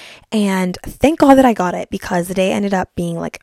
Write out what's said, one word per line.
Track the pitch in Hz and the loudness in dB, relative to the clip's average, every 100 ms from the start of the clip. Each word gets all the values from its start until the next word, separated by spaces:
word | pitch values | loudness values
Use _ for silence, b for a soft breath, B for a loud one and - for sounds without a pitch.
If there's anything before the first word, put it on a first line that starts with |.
| B B B | B B B
And | 220 202 190 185 180 | -2 0 0 -2 -6
thank | - - 262 320 | -12 -2 0 4
God | 285 269 | 6 6
that | |
I | 262 | 6
got | 208 180 | 2 -2
it | 175 - | -4 -8
because | 196 - 180 175 | -10 -4 -4 -2
the | |
day | 190 185 | -2 -2
ended | 214 202 | 0 -2
up | 190 - | -2 -4
being, | - 175 165 | -6 -6 -6
like, | 170 - | -8 -10